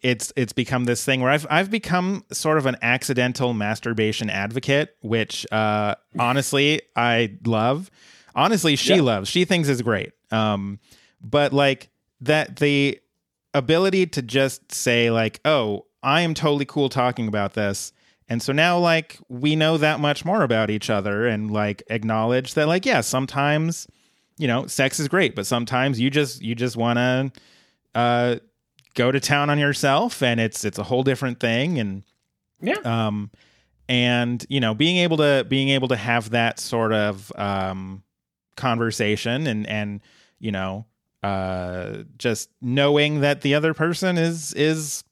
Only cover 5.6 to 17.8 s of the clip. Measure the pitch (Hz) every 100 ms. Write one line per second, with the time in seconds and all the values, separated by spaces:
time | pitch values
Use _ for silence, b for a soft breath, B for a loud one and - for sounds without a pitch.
5.6 | 110 107 104 - _ - 120 135 131 139
6.6 | 143 156 - - 120 117 113 101 117 110
7.6 | 117 143 190 b b b b - 165 214
8.6 | 165 139 - 190 135 104 98 180 180 180
9.6 | 147 127 117 104 - - - 110 107 101
10.6 | 98 101 b b b b 113 143 143 139
11.6 | 139 131 - _ _ - 131 156 147 -
12.6 | 147 143 139 - _ _ _ _ _ 143
13.6 | 127 165 190 190 180 - 120 131 135 -
14.6 | - - - 120 117 113 110 - 151 151
15.6 | 107 101 - _ 131 151 175 151 151 147
16.6 | 139 151 135 131 123 123 113 104 101 -
17.6 | 104 98